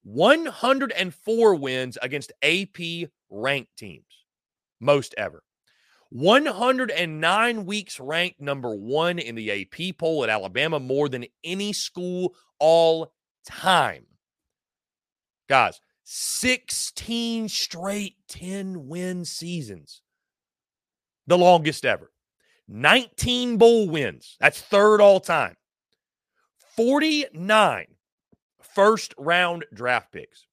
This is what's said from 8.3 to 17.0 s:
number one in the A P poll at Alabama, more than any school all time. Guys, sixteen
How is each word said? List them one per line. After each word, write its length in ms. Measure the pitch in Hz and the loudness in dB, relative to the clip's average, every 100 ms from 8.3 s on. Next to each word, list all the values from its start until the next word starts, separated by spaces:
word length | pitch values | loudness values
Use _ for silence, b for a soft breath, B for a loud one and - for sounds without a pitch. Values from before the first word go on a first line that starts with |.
| _ | _
number 320 | 143 139 123 | -8 -6 -6
one 460 | 107 107 147 170 175 | -8 -4 -2 0 -4
in 160 | 117 | -8
the 160 | 113 107 | -8 -6
A 140 | 101 | -6
P 280 | 95 - 180 | -8 -10 -10
poll 300 | - 165 156 | -4 -4 -2
at 60 | 113 | 0
Alabama, 500 | 107 95 101 156 151 | -2 -2 -4 -2 -2
more 280 | 127 139 147 | -2 -2 -2
than 180 | 123 120 _ | -4 -12 _
any 280 | 165 190 208 | -10 -8 -6
school 600 | - - - 180 180 180 b b _ | -6 -8 -8 -8 -4 -6 b b _
all 560 | 156 165 165 160 160 _ _ _ | 4 6 4 2 -4 _ _ _
time. 640 | - - 185 175 123 71 _ _ _ _ _ _ _ _ _ _ _ _ _ _ _ | -20 -4 0 2 0 -6 _ _ _ _ _ _ _ _ _ _ _ _ _ _ _
Guys, 320 | 135 104 - _ _ | 4 4 -2 _ _
sixteen 1400 | - - - - 247 247 - - - - | -16 -10 -6 -2 0 -2 -4 -8 -8 -10